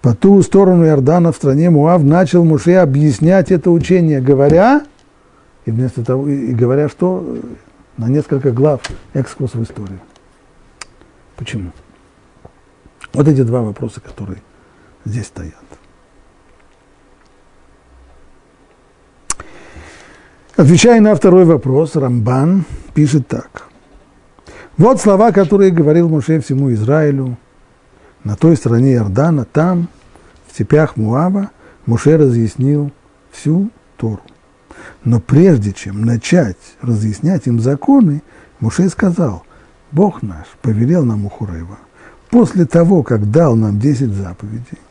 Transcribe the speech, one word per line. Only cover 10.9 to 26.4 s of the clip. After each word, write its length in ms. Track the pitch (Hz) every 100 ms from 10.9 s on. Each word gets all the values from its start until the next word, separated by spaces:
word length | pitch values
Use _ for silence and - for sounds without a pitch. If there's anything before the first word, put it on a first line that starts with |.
| _ _ _ _ -
Почему? 340 | - - 90 - _ _ _ _ _ _ - _ _ _ _ _ -
Вот 140 | - 147
эти 160 | 135
два 180 | 120 123
вопроса, 400 | 113 98 113 -
которые 400 | - - 101 - _ _ _ _ _ _ -
здесь 220 | 113 104
стоят. 260 | - 80 - _ - _ _ _ _ _ _ _ _ _ _ _ _ _ _ _ _ _ _ _ _ _ _ _ _ - _ _ _ _ _ _ _ _ _ _ - - - - - - - - - _ _ _ -
Отвечая 460 | 147 175 233 233
на 140 | 214 208
второй 300 | 196 180 175
вопрос, 500 | 160 131 131 160 160
Рамбан 680 | 131 120 113 131 151 190 165 - -
пишет 340 | - 147 147 127
так. 420 | - - - - _ _ _ _ _ _ _ - - - -
«Вот 240 | 202 262
слова, 300 | 214 196 226
которые 400 | 190 175 202 190
говорил 380 | 170 147 160 170
Муше 320 | 156 135 160